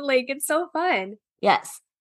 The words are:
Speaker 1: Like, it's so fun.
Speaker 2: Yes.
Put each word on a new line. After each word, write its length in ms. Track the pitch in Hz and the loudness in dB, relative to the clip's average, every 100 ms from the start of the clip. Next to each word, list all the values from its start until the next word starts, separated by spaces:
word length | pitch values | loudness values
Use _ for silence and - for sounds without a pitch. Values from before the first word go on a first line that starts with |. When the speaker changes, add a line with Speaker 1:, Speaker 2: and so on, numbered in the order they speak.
Speaker 1:
Like, 240 | 285 262 254 | 0 0 0
it's 180 | 277 - | -6 -2
so 240 | 311 349 | -2 -2
fun. 440 | 320 359 247 190 214 _ _ | -2 0 0 -2 -10 _ _
Speaker 2:
Yes. 400 | 202 156 - - _ _ | 2 2 0 -18 _ _